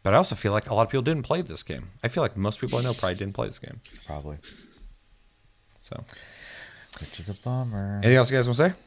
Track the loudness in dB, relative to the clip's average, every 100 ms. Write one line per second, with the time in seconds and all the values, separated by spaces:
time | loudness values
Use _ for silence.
0 | 6 6 4 0 0 0 2 2 2 2
1 | 0 -2 0 -2 -2 -8 -8 -10 -10 -6
2 | -4 0 0 0 -2 -2 -2 0 0 0
3 | -2 -2 -4 -4 -6 -6 -14 -16 -18 -18
4 | -10 -10 -8 -12 -14 -20 -20 -20 -20 -20
5 | _ _ _ _ _ _ _ _ -12 -12
6 | -12 -18 -20 -18 -16 -16 -18 -20 -18 -16
7 | -14 -12 -10 -8 -4 -2 -2 -2 -2 2
8 | 6 6 6 4 2 4 4 2